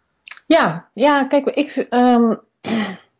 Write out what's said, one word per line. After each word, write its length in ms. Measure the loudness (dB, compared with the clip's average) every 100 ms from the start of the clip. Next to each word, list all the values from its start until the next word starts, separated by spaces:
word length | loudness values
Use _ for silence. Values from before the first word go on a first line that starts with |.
| _ _ -20 -10 0
Ja, 380 | 2 2 -4 -12
ja, 320 | -2 0 2
kijk, 220 | 0 0 0
ik, 400 | -2 -4 -6 -2
ehm, 440 | 2 4 4 2 -2 _ _
<clears throat> 360 | -6 -6 -6 -10 _